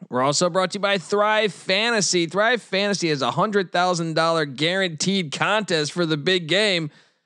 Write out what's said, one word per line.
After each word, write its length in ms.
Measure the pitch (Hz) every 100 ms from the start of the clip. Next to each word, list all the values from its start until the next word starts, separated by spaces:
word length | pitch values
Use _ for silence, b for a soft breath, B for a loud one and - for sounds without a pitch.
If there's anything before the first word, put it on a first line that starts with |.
| -
We're 120 | 123
also 280 | 135 143 180
brought 220 | 175 185
to 40 | 202
you 60 |
by 160 | 196 202
Thrive 560 | - 202 208 214 214
Fantasy. 720 | - - 190 233 226 175 175 165
Thrive 360 | 180 220 240
Fantasy 460 | - 190 202 196 170
has 140 | 143
a 100 | 127
hundred 400 | 120 214 202 180
thousand 420 | 175 180 175 165
dollar 300 | 160 165 165
guaranteed 880 | 147 120 156 190 190 156 185 196 160
contest 600 | - 160 214 190 165 147
for 120 | 175 170
the 120 | 151
big 320 | 151 185 156
game, 420 | 185 214 175 151 b b b